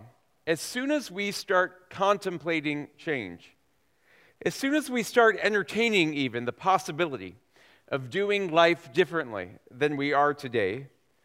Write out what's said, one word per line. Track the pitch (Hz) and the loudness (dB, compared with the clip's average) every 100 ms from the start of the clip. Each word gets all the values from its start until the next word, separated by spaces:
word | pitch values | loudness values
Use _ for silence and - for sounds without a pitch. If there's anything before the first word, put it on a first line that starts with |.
| 113 _ _ _ - | -16 _ _ _ -4
As | 165 | -2
soon | - 240 277 | -2 -6 -2
as | 302 226 | -2 -2
we | 175 202 | -6 -6
start | - - 185 180 - - | -4 0 0 0 -4 -14
contemplating | - 196 202 190 175 156 165 151 147 143 _ | -2 2 2 -2 -6 -2 -2 -2 -4 -8 _
change, | - 139 95 87 - _ _ _ _ _ _ _ _ - | -6 -4 -6 -12 -18 _ _ _ _ _ _ _ _ -6
as | - - | -6 -2
soon | 269 | -2
as | 302 254 | -2 -2
we | 247 | -4
start | 202 247 226 180 | 2 6 6 6
entertaining | 180 214 185 208 233 208 156 147 | 2 0 -2 0 2 4 2 0
even | 131 117 120 | -2 -2 -4
the | |
possibility | - 180 185 - 151 170 123 92 95 _ _ _ _ - | -4 2 2 0 -4 -2 -4 -12 -16 _ _ _ _ -6
of | 139 127 | -6 -4
doing | 160 202 202 190 | -2 0 0 2
life | 160 170 170 139 | 4 4 4 -4
differently | 127 160 165 127 104 90 - - | 0 0 0 -6 -8 -10 -14 -16
than | 123 147 147 | -2 -2 0
we | 143 | 0
are | 139 147 | 2 2
today, | 143 131 117 95 120 139 _ _ _ | 0 -2 0 0 -2 -10 _ _ _